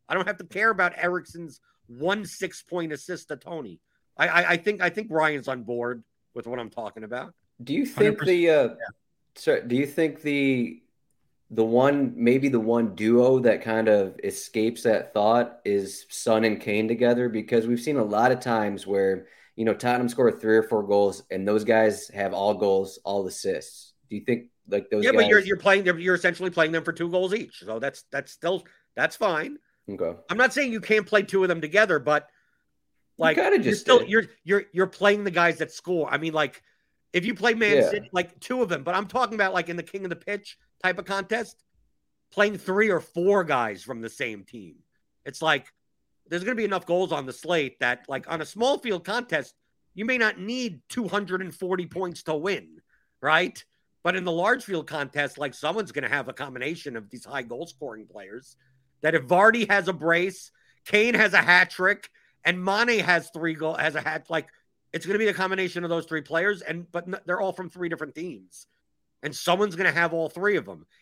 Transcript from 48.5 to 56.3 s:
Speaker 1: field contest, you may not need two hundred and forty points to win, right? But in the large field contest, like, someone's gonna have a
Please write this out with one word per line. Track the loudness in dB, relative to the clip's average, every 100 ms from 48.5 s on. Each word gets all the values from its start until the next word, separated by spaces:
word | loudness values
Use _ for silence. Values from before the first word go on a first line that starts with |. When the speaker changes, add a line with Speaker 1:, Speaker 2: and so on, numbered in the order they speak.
| -2 0 0
Speaker 1:
field | -2 -6
contest, | -4 -6 -4 -6 -6 _ _ _ _
you | -8
may | -4 0
not | 0 -2
need | -6 -6 -6 -8 -10
two | -8 -4
hundred | -4 -4 -6
and | -6
forty | -8 -4 -4 -4
points | -6 -8 -8
to | -6
win, | -4 -4 -6 -8 -20 _ _ _ _
right? | 2 2 2 -6 -20 _ _ _
But | -4 -2
in |
the | -2
large | 0 0 0
field | -2 -6 -6
contest, | -8 -6 -4 -4 -6
like, | -8
someone's | -4 -4 -4 -6
gonna | -6 -4
have | -4
a | -6